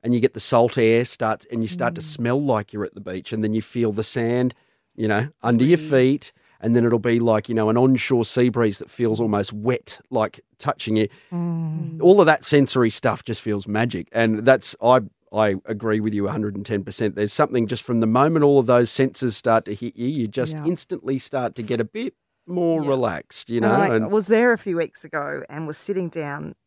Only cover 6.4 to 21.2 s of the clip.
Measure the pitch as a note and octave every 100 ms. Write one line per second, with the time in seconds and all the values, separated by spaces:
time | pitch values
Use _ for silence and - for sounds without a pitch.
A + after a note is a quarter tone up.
6.4 | _ _ A2 A#2+ A#2 A#2 A#2 A#2 A#2 G#2+
7.4 | G#2 A2+ G#2+ A#2 C3 B2+ - B2 A2+ -
8.4 | B2 A2+ A2+ G2 - - A#2 A2 A#2 G#2
9.4 | G2+ G#2 A2 B2+ - - _ A#2+ G#2+ -
10.4 | _ _ D3 - - A2 G#2+ - _ F3
11.4 | E3+ E3 D#3+ D#3+ D#3+ E3 F3 G3+ D#3+ D3+
12.4 | - D3 C#3 C3 A#2+ - A#2+ G2+ - A2
13.4 | - G#2 G2+ G#2 A#2 F#2+ - A2+ A#2 A2
14.4 | A#2 C3 - - A2+ B2+ G2+ _ _ G#2
15.4 | G#2+ F#2+ - G#2+ A2+ G#2+ G#2+ G#2 G2+ G#2
16.4 | G#2 G2 G#2 G#2 F#2+ - G#2+ - G#2 -
17.4 | D3+ B2 A2 A#2+ - A#2 A2 A#2+ D3 D#3+
18.4 | D3 C#3 A#2+ A#2+ A#2 - C3+ - B2+ G#2+
19.4 | A#2+ A2+ - G#2 A#2+ - B2 D3+ A2+ G#2+
20.4 | B2 D#3 D3+ F3 - F3 - C3+